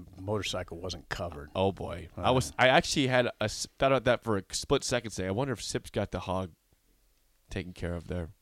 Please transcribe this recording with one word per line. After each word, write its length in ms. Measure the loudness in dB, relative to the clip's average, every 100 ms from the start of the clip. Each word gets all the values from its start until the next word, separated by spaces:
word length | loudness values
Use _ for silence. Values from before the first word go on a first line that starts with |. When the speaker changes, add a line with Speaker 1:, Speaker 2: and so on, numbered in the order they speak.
| -12 -10
Speaker 1:
motorcycle 560 | -4 -2 -2 -4 -6 -8
wasn't 320 | -8 -8 -8
covered. 400 | -6 -6 -8 -6 0
Speaker 2:
Oh, 160 | 0
boy. 380 | 0 -6 -8 -10 -2
Speaker 1:
Uh, 60 |
Speaker 2:
I 80 | 2
was. 240 | 2 2 4
I 80 | 6
actually 400 | 6 4 2 2
had 180 | 4 2
a 40 | 0 -4
s-, 220 | -4 -8 0
thought 120 | 2
about 120 | 4
that 200 | 4 2
for 140 | 2 0
a 60 | -2
split 320 | -6 0 0
second 260 | 2 -2 -2
today. 160 | -4 -2
I 40 |
wonder 220 | 0 -2
if 100 | -2
Sip's 260 | -4 -6 -4
got 220 | -4 -2
the 80 | -4
hog 320 | -4 -4 -4 -10 _ _ _ _ _ _ _ _ -10
taken 240 | -8 -8
care 220 | -6 -6 -4
of 120 | -6
there. 220 | -6 -6 -10